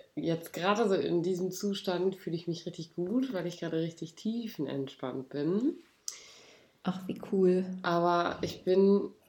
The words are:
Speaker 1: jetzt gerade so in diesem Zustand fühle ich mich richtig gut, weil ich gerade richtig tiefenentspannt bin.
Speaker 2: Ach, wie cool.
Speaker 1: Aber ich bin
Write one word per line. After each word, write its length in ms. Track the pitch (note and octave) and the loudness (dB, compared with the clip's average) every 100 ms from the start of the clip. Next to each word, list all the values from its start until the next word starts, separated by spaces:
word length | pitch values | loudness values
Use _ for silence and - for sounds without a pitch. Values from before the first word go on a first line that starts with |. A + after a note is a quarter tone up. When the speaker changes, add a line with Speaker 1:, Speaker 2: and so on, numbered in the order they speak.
| - - | -12 -4
Speaker 1:
jetzt 380 | D#3 E3 - | -2 -2 -4
gerade 340 | E3 F#3 G#3 G#3+ | -2 2 4 4
so 60 | |
in 300 | F#3 - E3+ | 2 2 2
diesem 260 | E3 F3+ F#3 | 0 0 -2
Zustand 640 | - G3+ G3 - F3 F#3+ F#3+ | -2 -4 -2 -2 0 0 -2
fühle 180 | F3+ E3 | -6 -6
ich 120 | - | -4
mich 200 | E3 F3 | -6 -8
richtig 260 | - D#3+ | -12 -10
gut, 400 | - F3+ B3+ C4 | -6 -2 -2 -2
weil 140 | F#3+ E3+ | -4 -4
ich 100 | E3+ | -6
gerade 200 | E3 D#3+ | -4 -2
richtig 320 | E3 E3 E3 | -2 -6 -12
tiefenentspannt 1160 | - G#3+ A#3 G#3+ - C3+ C#3 C3+ - C3 C3 C3 | -6 -6 -4 -6 -6 -4 -4 -6 -6 -6 -6 -6
bin. 440 | C#3 D3+ G3+ C#4 - - _ - - - - - - _ _ | -4 0 2 0 -2 -10 _ -14 -14 -18 -20 -20 -20 _ _
Speaker 2:
Ach, 180 | F#3 - - | -6 -6 -6
wie 120 | - - | -10 -2
cool. 340 | G3 F#3 F#3 F#3 - | 4 6 4 0 -4
Speaker 1:
Aber 560 | F3 E3+ F3 F3 E3+ - | 0 2 4 4 2 0
ich 200 | E3+ - | -6 -4
bin 460 | F#3 F#3 G3 G3+ - - | 2 6 8 6 2 -10